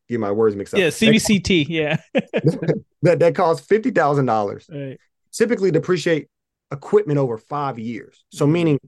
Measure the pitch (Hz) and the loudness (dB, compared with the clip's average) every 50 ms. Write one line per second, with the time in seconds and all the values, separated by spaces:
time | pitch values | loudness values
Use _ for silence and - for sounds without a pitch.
0 | _ - 120 117 107 101 101 110 113 110 101 101 98 - - 139 143 151 - - | _ -8 -6 -4 -2 -2 0 2 2 2 2 0 -6 -2 0 0 0 0 0 2
1 | 220 220 220 214 - - 208 190 - - 196 165 139 160 165 160 151 147 156 - | 2 4 4 4 2 2 0 0 2 2 0 0 0 0 -2 -4 -2 -2 -2 -4
2 | - _ - 254 - - - - - - - - 165 165 - - - _ _ _ | -6 _ -4 -4 -4 -4 -4 -2 0 -2 -2 0 -2 -4 -4 -4 -8 _ _ _
3 | 147 175 165 143 170 170 147 - 185 165 165 156 - - 190 220 214 262 185 175 | 2 2 4 4 4 2 2 2 2 0 0 -2 0 0 0 0 0 0 0 2
4 | 156 143 147 139 135 123 110 110 104 98 104 101 - - 160 143 139 135 127 - | 2 2 2 2 2 2 0 0 0 -2 -6 -10 -14 -16 -14 -12 -12 -12 -14 -18
5 | _ _ _ _ _ _ - - 226 220 240 190 196 185 151 160 - - 185 165 | _ _ _ _ _ _ -4 -2 0 0 0 0 0 0 0 0 0 -2 -2 -2
6 | - 175 165 147 143 - _ _ _ _ _ _ _ _ - 143 - - 202 208 | 0 0 -2 -2 -2 -8 _ _ _ _ _ _ _ _ -14 -14 -4 0 2 2
7 | 208 147 147 143 135 123 113 110 - - 151 147 143 135 117 120 110 117 117 98 | 2 2 0 0 0 -2 -4 -8 -10 -10 -8 -6 -6 -6 -6 -8 -10 -10 -10 -12
8 | - - _ _ _ _ - - 151 143 160 175 170 160 143 127 - | -14 -16 _ _ _ _ -6 -2 0 0 2 2 2 0 0 -2 -4